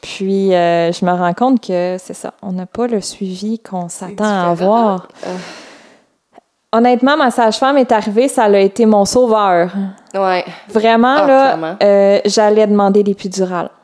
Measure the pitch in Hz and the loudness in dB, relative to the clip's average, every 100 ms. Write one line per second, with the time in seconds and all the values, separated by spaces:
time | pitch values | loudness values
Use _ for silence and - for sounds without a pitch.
0 | - - 190 196 196 180 170 170 170 175 | -18 -8 -4 0 2 2 2 0 -2 -2
1 | 180 180 175 175 247 254 - 180 180 185 | -2 0 -2 -2 0 0 -2 -4 -4 -6
2 | - 185 - _ 196 185 180 - 240 220 | -12 -14 -14 _ -10 -10 -10 -8 -4 -4
3 | - - 196 185 208 226 - 185 175 - | -6 -10 -10 -8 -8 -8 -8 -10 -10 -12
4 | 185 202 214 202 175 170 180 226 226 185 | -14 -6 -4 0 -2 0 2 2 2 -2
5 | - - - 180 175 - - - - _ | -8 -14 -12 -10 -14 -20 -20 -20 -20 _
6 | _ _ _ - _ _ _ 220 240 240 | _ _ _ -20 _ _ _ 0 2 2
7 | 254 302 262 233 226 214 269 285 247 226 | 2 2 0 2 0 0 0 2 2 0
8 | 208 208 269 269 214 202 196 196 220 208 | 0 0 0 2 2 4 2 2 2 4
9 | 196 247 247 220 202 175 180 196 196 190 | 2 2 2 2 2 2 0 -4 -8 -10
10 | _ 196 190 180 - - - 220 220 226 | _ -4 -2 -2 -6 -16 -4 0 2 2
11 | 240 285 285 269 269 165 160 190 202 202 | 2 2 4 4 4 0 -6 0 2 4
12 | 196 202 208 202 208 214 214 208 202 202 | 4 2 0 2 2 4 2 2 2 2
13 | 208 196 196 190 185 180 - _ | 0 -2 -6 -6 -4 -4 -8 _